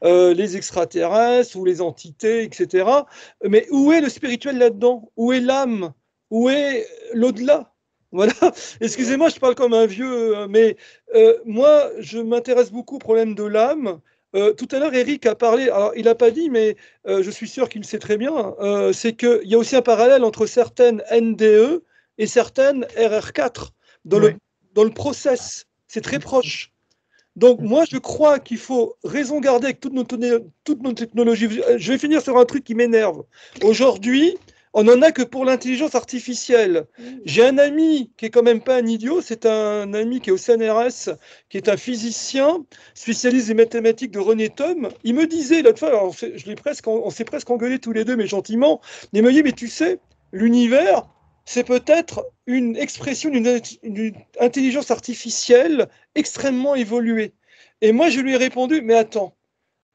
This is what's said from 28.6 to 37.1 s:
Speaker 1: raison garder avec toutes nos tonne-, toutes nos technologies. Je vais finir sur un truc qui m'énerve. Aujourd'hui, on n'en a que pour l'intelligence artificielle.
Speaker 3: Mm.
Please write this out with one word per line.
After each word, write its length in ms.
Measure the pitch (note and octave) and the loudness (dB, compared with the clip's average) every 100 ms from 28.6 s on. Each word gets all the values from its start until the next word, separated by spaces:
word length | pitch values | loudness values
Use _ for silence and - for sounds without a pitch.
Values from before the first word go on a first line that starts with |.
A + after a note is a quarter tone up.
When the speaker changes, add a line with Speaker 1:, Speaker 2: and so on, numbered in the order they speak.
| - B3+ A3+ - | -4 -2 -2 -6
Speaker 1:
raison 360 | E3 C4 B3+ D4 | -8 -6 -4 -2
garder 260 | C4+ A#3+ C4 | 0 0 -2
avec 140 | - | -6
toutes 140 | C4+ | -8
nos 100 | C4 | -6
tonne-, 400 | A#3+ A#3+ A#3+ A#3 E3+ _ | -6 -6 -2 -2 -4 _
toutes 180 | - C#4 | -8 -6
nos 100 | C4 | -6
technologies. 560 | A3+ A3+ A3+ A#3 G#3+ A3 A3+ A#3+ A#3+ | -8 -6 -2 0 0 -2 -2 0 0
Je 160 | E3 | -2
vais 60 | C4+ | -4
finir 220 | D4 D4+ | 0 -2
sur 160 | C#4 B3 | 2 2
un 80 | |
truc 200 | A#3+ C#4+ | 2 0
qui 100 | - | -4
m'énerve. 500 | A3+ A#3+ A3+ G3+ D3+ - _ - - | 0 2 2 0 -4 -14 _ -20 0
Aujourd'hui, 720 | G#3 A3 C4 G3 A#3 C4+ E4+ F#4+ _ _ _ G#3+ | 2 4 2 0 0 2 2 0 _ _ _ 2
on 60 | |
n'en 160 | A3 B3 | 6 6
a 100 | D#4+ | 6
que 120 | C#4+ | 2
pour 240 | A#3+ C4 C4 | -4 -4 -2
l'intelligence 480 | B3 B3 B3+ D#4 | -2 -2 -4 -2
artificielle. 920 | B3 - B3 B3+ A#3 - A#3+ G3 E3 - - | -4 -6 -10 -10 -10 2 2 4 0 -4 -12
Speaker 3:
Mm. 40 | A#3+ | -18